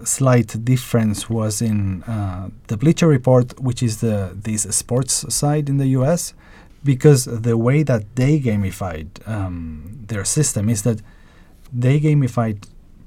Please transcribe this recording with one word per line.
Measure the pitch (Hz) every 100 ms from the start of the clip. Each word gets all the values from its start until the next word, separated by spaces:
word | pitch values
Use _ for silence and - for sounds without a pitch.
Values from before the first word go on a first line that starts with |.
slight | - - 131 123 107 110
difference | 117 127 - 120 110 101 -
was | 113 107 101
in, | 113 107 98 90
uh, | 117 110 98 90 95 - -
the | 104
Bleacher | 147 165 170
Report, | 135 127 127 123 -
which | 127 117
is | 120 107
the, | 117 104 95 92
this | 110 107 95 -
sports | - 123 131 - -
site | - 143 151 143
in | 139
the | 135 131
U | 135
S, | 170 - - - - - -
because | 139 127 151 135 -
the | 117 117 117
way | 120 147
that | 147 113 101 -
they | 131 156
gamified, | 127 104 95 - 92 - 82 - -
um, | 107 95 87 80 76 82 120 104
their | 104 95
system | 151 147 110 104
is | 113
that | 123 107 - - - - - - -
they | 123 127 147
gamified | 156 147 127 - 110 104 - - - -